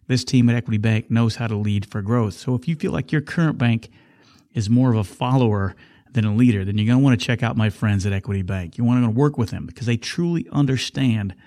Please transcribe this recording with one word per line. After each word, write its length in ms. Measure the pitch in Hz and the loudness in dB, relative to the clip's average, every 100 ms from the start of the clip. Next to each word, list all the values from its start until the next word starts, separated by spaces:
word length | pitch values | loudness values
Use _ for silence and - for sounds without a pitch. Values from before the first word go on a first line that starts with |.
| - | -4
this 160 | 127 | -4
team 240 | - 127 117 | 2 4 4
at 80 | 117 | 2
Equity 220 | 117 107 | -2 0
Bank 340 | 113 110 - | 2 0 0
knows 240 | 113 117 - | 0 0 0
how 100 | 117 | -4
to 80 | |
lead 320 | 104 104 101 98 | -2 -2 -2 -4
for 160 | 110 | -8
growth. 320 | 98 120 107 | -2 0 0
So 220 | - - 123 | -4 -4 -4
if 100 | 165 | -2
you 80 | |
feel 160 | 160 185 | -4 -4
like 220 | 151 143 | -4 -2
your 80 | 156 | -4
current 360 | 147 - 160 - | -2 0 0 2
bank 320 | 120 113 - - _ _ _ _ _ | 0 0 -4 -20 _ _ _ _ _
is 160 | - 101 | -6 2
more 220 | 120 127 | 4 4
of 60 | 110 | 2
a 80 | |
follower 720 | 98 - 123 131 117 101 98 - - _ _ | -2 -4 -2 2 2 0 -4 -8 -20 _ _
than 140 | 113 | -2
a 100 | 107 | 0
leader, 300 | 104 123 101 | 4 4 2
then 120 | 98 104 | -2 -2
you're 120 | 107 | 2
gonna 100 | 127 | 4
wanna 180 | 139 120 | 4 2
check 280 | - 117 | 0 -2
out 120 | 117 113 | -2 0
my 140 | 110 | 0
friends 340 | - 110 101 | 0 0 0
at 80 | 101 | 0
Equity 300 | 98 98 98 | -4 -4 -4
Bank. 340 | 90 95 85 - | -4 -6 -6 -2
You 60 | |
wanna 280 | 120 123 120 | 2 2 2
work 280 | 113 147 147 | 2 0 0
with 120 | 110 | -4
them 140 | 85 | -4
because 220 | 78 - 110 | -10 -8 -4
they 100 | 117 | -4
truly 480 | - - 175 170 - | -4 -4 -2 -2 -2
understand 840 | 143 139 131 - - 135 110 98 - | 0 0 0 -4 -2 0 0 -4 -8